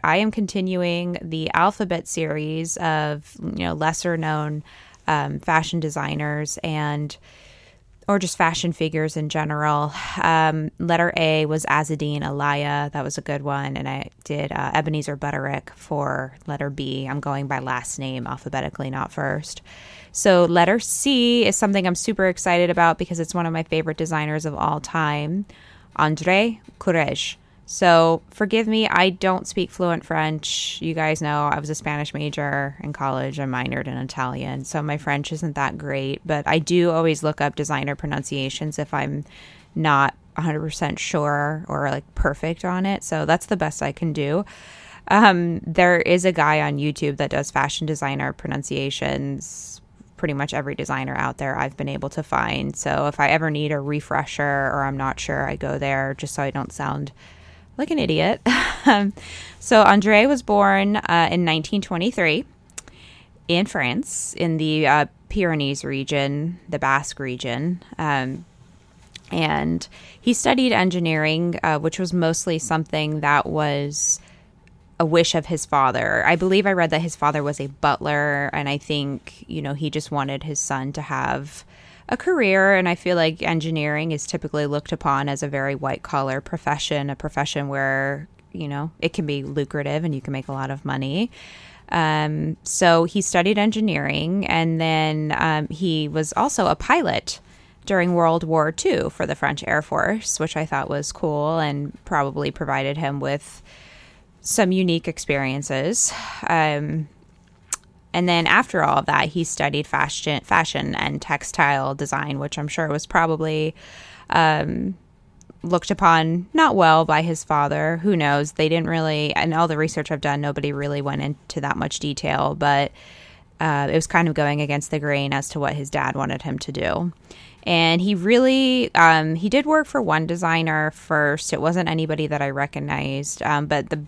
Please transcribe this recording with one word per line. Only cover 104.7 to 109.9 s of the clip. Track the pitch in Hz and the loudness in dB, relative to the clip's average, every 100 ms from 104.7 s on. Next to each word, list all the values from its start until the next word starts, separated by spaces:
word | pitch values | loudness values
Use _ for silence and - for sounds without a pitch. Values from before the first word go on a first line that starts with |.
unique | 185 180 165 - | 4 2 2 -2
experiences. | - - 139 135 139 143 135 151 240 - - - - - | -6 -2 -2 -2 -4 -4 -2 -2 0 -2 -2 -10 -6 0
Um, | 165 156 147 147 160 147 _ - _ _ _ - - - _ _ | 2 2 2 -2 -4 -6 _ -20 _ _ _ -12 -12 -12 _ _
and | 170 180 | 0 2
then | 170 190 | 2 4
after | 208 247 180 | 4 2 2
all | 147 139 | 2 2
of | - | 2
that, | 147 151 | 2 2
he | 170 | -2
studied | 160 - 143 143 | -4 -2 -2 -2
fashion, | 156 | -2